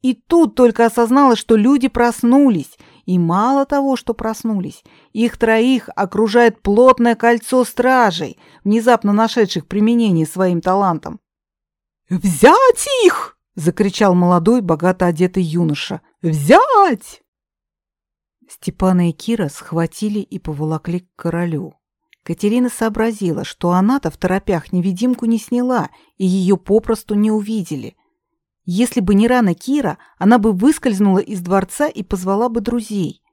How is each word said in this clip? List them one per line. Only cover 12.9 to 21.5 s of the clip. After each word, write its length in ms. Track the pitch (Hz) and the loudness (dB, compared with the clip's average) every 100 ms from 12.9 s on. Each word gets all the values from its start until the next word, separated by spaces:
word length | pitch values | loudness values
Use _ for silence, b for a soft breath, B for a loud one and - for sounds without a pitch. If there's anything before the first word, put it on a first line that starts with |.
| 539 | 2
их!» 320 | 392 - 254 _ _ | 2 0 -10 _ _
закричал 600 | - 160 - 202 - 208 | -4 -4 -2 -4 0 2
молодой, 480 | 180 175 180 170 247 | 4 4 2 2 0
богато 440 | 185 160 175 185 180 | 0 -2 0 0 -2
одетый 360 | 156 185 185 | 0 -2 -2
юноша. 580 | 175 165 165 147 - 156 _ _ | -4 -2 -2 -4 -8 -12 _ _
«Взять!» 1000 | 170 156 143 320 554 466 392 220 - - _ _ _ _ _ _ _ _ _ _ _ _ _ | -6 -4 4 4 6 2 2 0 -8 -20 _ _ _ _ _ _ _ _ _ _ _ _ _
Степана 600 | - - - 185 180 170 | -12 -10 -2 0 2 0
и 20 | |
Кира 360 | 160 - 233 165 | -4 -6 -4 -4
схватили 720 | - - 165 165 - 208 208 | -8 -8 -6 -6 -6 -6 -6
и 180 | 190 185 | -8 -12
поволокли 640 | - 147 156 160 - 175 | -12 -8 -6 -6 -6 -8
к 80 | 180 _ | _ _
королю. 580 | 170 170 175 | -6 -4 -4